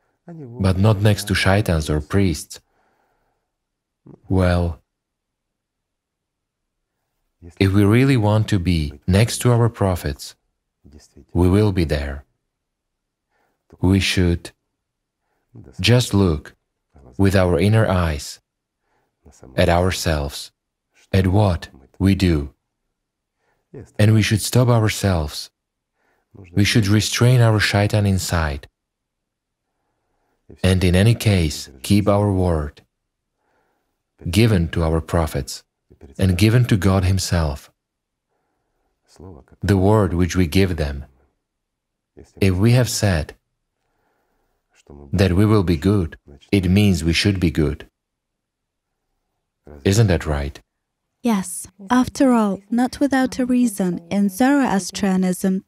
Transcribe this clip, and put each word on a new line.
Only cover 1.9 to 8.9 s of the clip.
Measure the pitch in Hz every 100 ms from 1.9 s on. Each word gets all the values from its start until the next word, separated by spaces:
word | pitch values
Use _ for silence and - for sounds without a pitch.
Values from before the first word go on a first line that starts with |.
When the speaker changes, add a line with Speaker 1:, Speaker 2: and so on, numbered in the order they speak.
| 76
Speaker 1:
priests, | - 98 98 76 - - _ _ _ _ _ _ _ _ _ _ _ _ _ _ - - _
well, | 92 90 87 87 80 _ _ _ _ _ _ _ _ _ _ _ _ _ _ _ _ _ _ _ _ _ _ _ _ _ _ 85 -
if | 98
we | 98
really | 101 113 135 131
want | 104 107 107
to | 104
be | 87 85 73